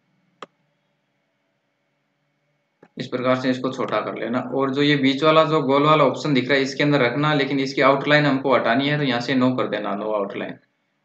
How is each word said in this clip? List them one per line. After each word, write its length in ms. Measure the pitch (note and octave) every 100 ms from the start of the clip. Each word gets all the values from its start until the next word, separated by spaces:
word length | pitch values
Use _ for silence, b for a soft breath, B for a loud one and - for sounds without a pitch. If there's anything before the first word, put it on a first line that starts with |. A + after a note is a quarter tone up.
| _ _ _ - - _ _ _ _ _ _ _ _ _ _ _ _ _ C#3+ _ _ _ _ _ _ _ _ _ _ -
इस 100 | A#2+
प्रकार 280 | - B2+ B2+
से 120 | C3
इसको 220 | B2+ B2+
छोटा 280 | B2+ G#2 A2
कर 140 | G#2 G#2
लेना। 220 | A2+ B2+
और 320 | B2 C3+ C3+
जो 100 | C3
ये 140 | D3 D3
बीच 260 | C3 C3+
वाला, 200 | D#3 D#3 D3+
जो 160 | D#3
गोल 200 | C3 C#3
वाला 200 | D3+ D#3 C3+
option 280 | B2+ D3+
दिख 140 | C3 B2+
रहा 100 | C#3
है, 60 |
इसके 200 | C3+ -
अंदर 180 | D3 C#3+
रखना, 320 | A#2+ C#3 D3+
लेकिन 260 | D3 C3+ C#3
इसकी 220 | C3+ D3
outline 420 | C3+ C#3 C#3 D3 D3
हमको 280 | C3 C#3
हटानी 340 | A#2+ A2 B2 C#3
है, 100 | D3
तो 60 |
यहाँ 160 | C#3 A#2+
से 140 | B2 C3
no 160 | B2+ B2
कर 100 | G#2
देना, 260 | G#2 G#2 G2+
no 180 | G#2+ G#2
outline, 400 | G2 G2+ G2 - _ _ _ _